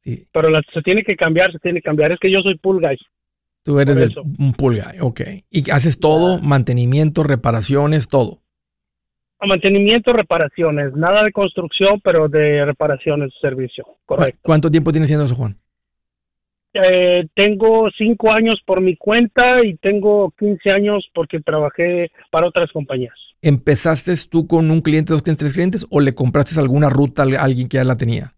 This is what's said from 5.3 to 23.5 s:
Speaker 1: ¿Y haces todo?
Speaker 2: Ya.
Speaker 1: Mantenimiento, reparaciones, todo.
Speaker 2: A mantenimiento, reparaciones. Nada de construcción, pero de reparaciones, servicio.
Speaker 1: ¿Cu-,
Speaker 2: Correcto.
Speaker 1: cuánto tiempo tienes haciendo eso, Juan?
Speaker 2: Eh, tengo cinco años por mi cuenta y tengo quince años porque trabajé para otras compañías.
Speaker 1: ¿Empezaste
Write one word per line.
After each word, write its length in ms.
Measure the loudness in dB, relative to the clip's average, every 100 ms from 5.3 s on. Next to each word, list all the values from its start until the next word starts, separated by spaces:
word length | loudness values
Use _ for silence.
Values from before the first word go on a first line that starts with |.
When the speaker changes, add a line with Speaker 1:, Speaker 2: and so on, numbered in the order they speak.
| -12 _
Speaker 1:
¿Y 200 | -4 0
haces 280 | 0 0 0
todo? 400 | 2 2 2 0
Speaker 2:
Ya. 60 | 0
Speaker 1:
Mantenimiento, 760 | 0 0 0 0 2 0 0
reparaciones, 840 | 0 0 0 -2 0 0 2 0 0
todo. 340 | -2 -2 -6 _ _ _ _ _ _ _ _ _ _
Speaker 2:
A 80 | -2
mantenimiento, 680 | 0 2 2 2 2 2
reparaciones. 800 | 0 0 -2 -2 -2 -2 0 -4
Nada 300 | -2 0 2
de 80 | 0
construcción, 680 | 0 -4 -4 -8 0 2 2
pero 260 | 2 2 2
de 360 | 2 2 2
reparaciones, 680 | 0 -2 -2 -2 -2 -4 -4 -6
servicio. 440 | -6 -4 -8 -10 -20 _
Speaker 1:
¿Cu-, 120 | _ -2
Speaker 2:
Correcto. 220 | -2 -2
Speaker 1:
cuánto 280 | 0 0 2
tiempo 220 | 0 0
tienes 140 | 0 0
haciendo 160 | 0 -2
eso, 80 |
Juan? 240 | -2 -6 -10 _ _ _ _ _ _ _ _ _ _ _
Speaker 2:
Eh, 520 | 0 2 4 4 2 -2
tengo 540 | 0 0 2 2 4 2 0
cinco 340 | -2 2 2
años 280 | 2 2 -2 -2
por 140 | 0
mi 140 | 0 0
cuenta 680 | 0 2 2 2 2 4
y 120 | 2 0
tengo 560 | -2 0 2 2 0 _
quince 320 | -2 -2 0
años 380 | 0 2 -2 -4
porque 260 | -6 -6 -6
trabajé 680 | -4 -2 -2 -2 -2 -2 -4 _ _
para 160 | -2 0
otras 240 | 0 -4
compañías. 440 | -6 -6 -6 -6 _ -20 _
Speaker 1:
¿Empezaste 680 | 0